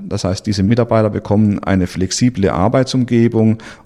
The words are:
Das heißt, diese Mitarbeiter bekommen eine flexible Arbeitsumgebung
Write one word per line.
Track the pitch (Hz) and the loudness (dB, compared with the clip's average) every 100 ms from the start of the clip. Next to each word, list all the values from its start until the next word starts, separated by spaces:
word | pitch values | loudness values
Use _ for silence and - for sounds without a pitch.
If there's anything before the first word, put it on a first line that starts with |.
Das | 98 101 | -10 -6
heißt, | 92 95 - | -4 -4 -4
diese | 101 | -2
Mitarbeiter | 98 120 117 113 107 | 0 2 2 0 0
bekommen | 104 - 104 107 101 | -2 0 2 2 0
eine | - 95 90 | 0 0 0
flexible | - 95 - 127 120 98 | -2 -4 0 -2 0 0
Arbeitsumgebung | 64 98 131 127 131 120 120 117 117 110 110 - - | 0 0 0 0 -2 0 2 2 4 2 0 -4 -20